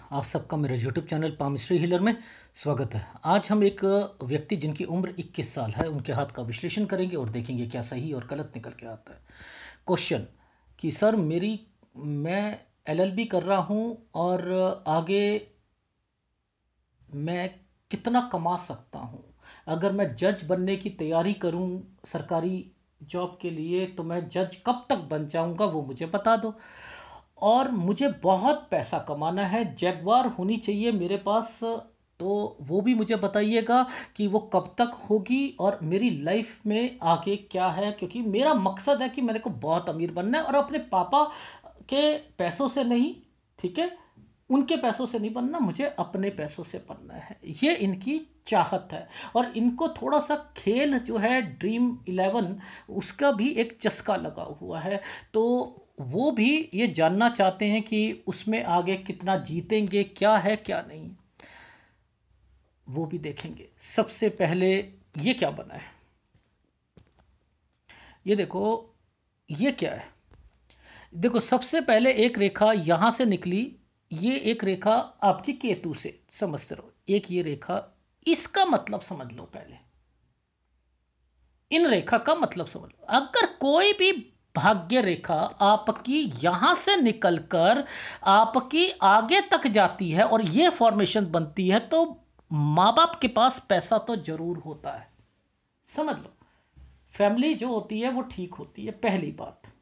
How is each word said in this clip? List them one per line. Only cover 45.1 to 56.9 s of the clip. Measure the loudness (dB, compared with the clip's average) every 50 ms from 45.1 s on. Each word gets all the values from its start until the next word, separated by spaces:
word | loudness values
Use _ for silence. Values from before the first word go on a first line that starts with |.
| -4 -4
नहीं | -4 -4
बनना, | -4 -4 -4 -2 -2 0
मुझे | -2 -2 0 -2 -4 -4
अपने | -2 -4 -6 -6 -4 -2 -2 -2
पैसों | -4 -4 -8 -8 -8 -12 -14
से | -12 -12 -14 -14 -14
बनना | -18 -18 -18 -18 -18
है, | -18 -18 -18 -20 -18 -14 -14 -4
ये | 0 2 2 2
इनकी | 2 0 -2 -2 -2 -4 -4 -4 -4 -6 -8 _ _ _
चाहत | 0 2 2 2 2 0 -4 -6 -8
है। | -12 -12 -12 -14 -16 -16 -16 -2 0
और | 0 0 0 -2
इनको | 0 0 0 2 0 -2 -2
थोड़ा | -2 -4 -2 0 0 0
सा | 2 0 -2 -4 -4 -10 -18
खेल | -4 -2 0 2 2 2 2 0 0
जो | -2 -2 -2 0
है | 0 2 2 0
ड्रीम | 0 -4 -8 -4 -4 -2 0 2 0 0 0 -4 -8 -4
इलेवन | 0 0 2 2 2 0 -2 -2 -4 -8 -12 -18 -20 -20 -18 -10
उसका | -8 -8 -8 -8 -4 0 2 2
भी | 2 2 0 0
एक | 0 0 -2 -2 -4 -4
चस्का | -4 -4 -4 -2 -4 -2 -2 -2
लगा | -4 -8 -10 -10 -12 -12
हुआ | -12 -14 -12 -10 -10 -6
है, | -4 -4 -4 -4 -6 -10 -14 -16 -18 _ 0
तो | 2 2 2 2 0 -2 -4 -10 -18 -20 _ _ -12
वो | -10 -6 -2 0 0 0
भी | 2 2 2 4 2 2 -2 -4 -2
ये | -2 0
जानना | 0